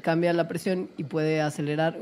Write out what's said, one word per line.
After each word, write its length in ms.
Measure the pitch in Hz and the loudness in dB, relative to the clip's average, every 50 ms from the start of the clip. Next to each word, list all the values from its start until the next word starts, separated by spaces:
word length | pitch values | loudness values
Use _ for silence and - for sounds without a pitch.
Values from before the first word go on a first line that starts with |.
cambia 320 | - 170 165 165 175 175 | 0 0 2 4 4 4
la 160 | 170 170 165 170 | 4 2 2 0
presión 400 | 170 165 - 196 185 185 190 - - | -2 -4 -2 -2 -2 -2 -4 -8 -8
y 80 | - 165 | -10 -8
puede 380 | 131 165 156 156 156 156 156 | -4 -2 0 0 2 2 2
acelerar 560 | 151 151 147 - 147 147 151 156 160 165 165 170 | 0 0 -2 -2 -4 -2 0 0 0 0 0 -2